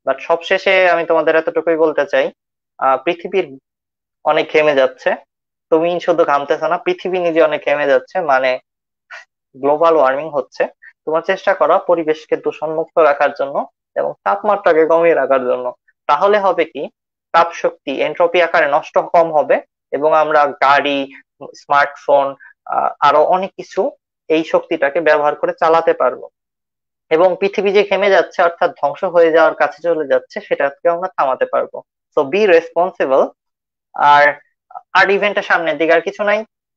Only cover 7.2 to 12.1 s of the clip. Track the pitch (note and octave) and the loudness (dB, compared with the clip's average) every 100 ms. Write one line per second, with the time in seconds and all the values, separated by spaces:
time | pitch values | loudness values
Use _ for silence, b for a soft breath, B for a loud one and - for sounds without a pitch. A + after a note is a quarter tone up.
7.2 | F3 D#3+ D#3 D3 C#3+ D3 C#3+ C3 - F#3 | 0 2 2 0 -2 -2 2 0 0 -6
8.2 | D#3+ C3 C3 B2+ _ _ _ _ _ B | 0 0 0 -4 _ _ _ _ _ B
9.2 | B _ _ C3+ C#3 D3+ E3 D#3+ C3 C#3 | B _ _ -6 -2 2 2 2 2 0
10.2 | D#3 C#3+ - - - - B _ - D#3+ | -6 -6 -6 -6 -6 -8 B _ -6 -4
11.2 | E3 F#3 - F#3 D3+ F#3 F#3 E3+ D#3 | -2 -4 -2 0 2 2 2 -2 0